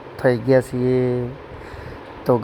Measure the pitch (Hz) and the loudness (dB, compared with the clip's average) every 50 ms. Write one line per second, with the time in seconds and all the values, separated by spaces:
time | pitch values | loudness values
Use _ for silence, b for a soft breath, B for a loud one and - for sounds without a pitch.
0 | - - - - - 131 123 117 113 131 135 131 123 - 131 123 123 127 127 127 | -18 -18 -10 2 2 4 4 4 4 4 4 4 4 2 -4 -2 0 2 2 2
1 | 127 123 123 123 120 120 135 143 - - - B B B B B B B B B | 2 2 0 -2 -4 -6 -8 -12 -16 -16 -16 B B B B B B B B B
2 | B B - - - - 123 117 | B B -16 -10 0 2 2 4